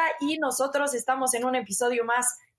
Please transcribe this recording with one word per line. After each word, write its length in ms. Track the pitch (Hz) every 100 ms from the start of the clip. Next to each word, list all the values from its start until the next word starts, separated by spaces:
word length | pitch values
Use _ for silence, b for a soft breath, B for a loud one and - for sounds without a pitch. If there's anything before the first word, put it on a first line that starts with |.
| 330 302
y 200 | 285 311
nosotros 560 | 277 240 269 277 277 247
estamos 400 | 247 262 254 240
en 100 | 254
un 80 |
episodio 500 | 254 202 196 240 247 226
más 340 | 240 240 - B